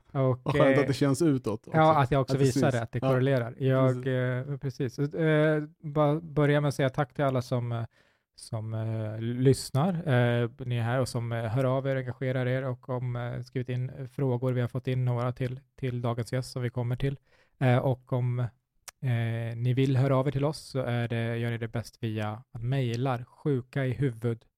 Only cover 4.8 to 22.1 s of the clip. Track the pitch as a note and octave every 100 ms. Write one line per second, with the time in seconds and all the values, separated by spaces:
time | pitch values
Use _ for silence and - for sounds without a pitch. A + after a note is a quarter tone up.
4.8 | B2+ - C#3+ F3 D#3 D3+ D#3 D#3 D3+ -
5.8 | D#3 D3+ D3 D#3 E3 C#3+ C#3+ D3 D3 -
6.8 | C3+ - C#3+ - C#3 B2+ B2 B2 A#2+ A#2
7.8 | A#2 _ _ _ _ - - A2+ A2 A2
8.8 | A2 A2 G#2+ A2 A2+ B2 C3+ B2+ - C3
9.8 | F#3 E3+ E3+ A#2+ A#2+ A#2+ A#2+ - B2 A#2+
10.8 | A2+ C3 B2 B2 A#2 A#2 A#2 C3 C3 C3
11.8 | C3+ C3+ B2+ - C3 B2+ B2 C3 C3+ B2
12.8 | - B2+ B2+ B2 A#2+ B2+ B2 C3 B2 B2
13.8 | B2+ D3+ B2+ - C3+ A#2+ C3 B2 A#2+ B2+
14.8 | C3 B2+ B2 A#2+ B2 - B2+ C3 - -
15.8 | C3 B2 A#2+ A#2+ A2+ B2+ B2+ C3 B2 B2+
16.8 | A#2+ B2+ C#3 C#3 _ _ _ - B2+ B2
17.8 | C3+ B2 - B2 B2 B2 A#2+ - _ _
18.8 | - - C3 A#2 A2+ A2+ A2+ A#2 B2 B2+
19.8 | C3+ B2+ C3+ C3 C#3 C3+ C#3+ D3+ - C3
20.8 | B2+ A#2+ A#2 A#2 A#2 A#2 A#2 A#2 A2+ A2+
21.8 | - - A2+